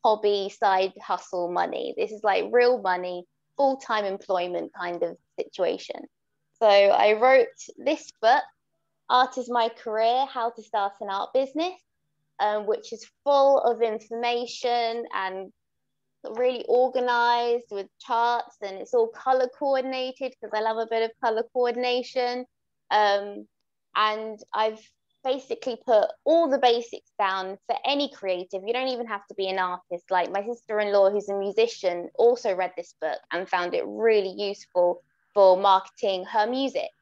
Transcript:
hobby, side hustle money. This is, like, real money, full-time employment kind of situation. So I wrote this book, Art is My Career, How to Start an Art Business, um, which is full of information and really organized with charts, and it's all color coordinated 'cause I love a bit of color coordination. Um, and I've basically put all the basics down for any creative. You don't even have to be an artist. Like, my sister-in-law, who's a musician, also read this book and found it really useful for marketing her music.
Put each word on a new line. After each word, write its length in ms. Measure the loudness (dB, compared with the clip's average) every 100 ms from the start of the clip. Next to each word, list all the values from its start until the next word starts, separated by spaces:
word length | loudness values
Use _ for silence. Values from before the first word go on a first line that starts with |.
hobby, 460 | 2 2 2 0 -4
side 460 | -2 0 2 0 -4
hustle 500 | -8 -8 -6 -6 -4
money. 420 | -2 -4 -4 -8 -6
This 160 | -6
is, 100 | -4
like, 220 | -2 -2 2
real 280 | 4 4 2
money, 440 | 0 -4 -4 -10 -14 _ _ 0
full-time 480 | 0 0 -4 -4 -2
employment 680 | -6 -4 -2 -2 -6 -8
kind 300 | -10 -10 -6
of 140 | -6 -6 _ -10
situation. 680 | -10 -4 -4 -4 -8 -14 -16 _ _ _ _ _
So 80 | 6
I 520 | 6 6 6 4 4
wrote 280 | 6 6 4 -4 -20 -6
this 320 | -4 -4 -6 _
book, 220 | 2 2 0 _ _ _ _ _ _
Art 280 | 2 2 -2
is 120 | -4
My 180 | -2 -2
Career, 580 | -4 -6 0 0 2 -2
How 240 | -4 -6
to 120 | -6
Start 300 | -6 -4 -4 -6
an 80 | -8
Art 240 | -6 -2
Business, 400 | -2 -2 -4 -4 -6 _ _ _ _ _ -4
um, 260 | -2 -2 -2
which 280 | -4 -4
is 120 | -16 -16 _ 0
full 340 | 4 6 4
of 220 | 2 0
information 1200 | -2 -2 -8 -6 -4 -4 -6 -6 -2 -2 -2 -4 -8
and 380 | -8 -6 -8 -12 _ _ _ _ _ _ _ -12
really 340 | -2 0 -2 0
organized 1000 | 2 2 0 0 2 2 2 0 -2 -4
with 160 | -10 -10 _
charts, 580 | -4 0 0 -2 -6 _
and 140 | -12 -10
it's 180 | -2 0
all 140 | 0
color 380 | -2 0 0 0 -2
coordinated 760 | -2 0 -2 -6 -8 -8 -10 -10
'cause 80 | -8 -4
I 60 |
love 160 | -2 -4
a 100 | -2
bit 160 | -2
of 80 | -2 -2
color 220 | -2 -2 -4
coordination. 960 | -2 -2 -2 -2 -2 -4 -4 -4 -4 -10 _ _ _ _
Um, 580 | 2 2 2 -2 -12 -18 _ _ _ _ -2
and 480 | 0 -2 -8 -12 -8
I've 300 | -2 -2 -4 _ _ _ _
basically 520 | -4 -4 -4 -8 -6 -8
put 340 | 2 4 4 -2
all 260 | 2 4 4
the 80 | 6
basics 540 | 6 4 -2 -14 _ -2
down 400 | -2 -2 -6 -10 -6
for 100 | -4 -2
any 240 | -2 -2
creative. 540 | -4 -4 -4 -4 -8 -4
You 80 |
don't 140 | -4 -2
even 180 | -4 -6
have 220 | -8 -10
to 80 | -6
be 140 | -4
an 100 | -2
artist. 500 | -4 -6 _ -12 _
Like, 220 | -2 0
my 120 | -4
sister-in-law, 680 | -6 -10 -6 -2 2 4 4
who's 180 | 2 -4
a 60 | -4
musician, 720 | -2 2 0 2 -4 -4 -8 2
also 400 | 4 4 -2 -2
read 180 | -4 -6
this 200 | -16 _
book 200 | -8 -8 _
and 180 | -6 -2
found 280 | -2 -2 -4
it 80 | -4
really 440 | 0 2 2 0
useful 720 | -6 -8 -8 -6 0 0 0 _ _ _ 6
for 200 | 6 8
marketing 720 | 6 4 2 -6 -4 -4 -4
her 220 | -2 0
music. 420 | 0 -2 -4 -8 _